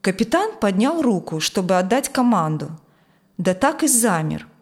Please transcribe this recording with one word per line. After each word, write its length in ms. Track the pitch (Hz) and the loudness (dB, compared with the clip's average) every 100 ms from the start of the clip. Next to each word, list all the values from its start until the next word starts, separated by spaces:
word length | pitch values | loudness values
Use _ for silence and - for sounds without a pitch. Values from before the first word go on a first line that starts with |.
Капитан 560 | - 185 226 339 427 - | -2 -2 0 0 0 -2
поднял 420 | 208 190 247 330 | 0 2 0 2
руку, 380 | 269 185 - 160 | 0 0 -2 -4
чтобы 360 | - - 180 180 | -2 -2 0 0
отдать 320 | 185 247 262 | 2 0 0
команду, 640 | - 247 208 160 156 151 160 _ _ _ _ _ - | 0 2 2 0 -2 -6 -12 _ _ _ _ _ -4
да 160 | 180 | -2
так 280 | 180 277 311 | 2 0 2
и 60 | 311 | 0
замер. 580 | 247 226 170 156 156 - _ | 2 2 0 -2 -4 -10 _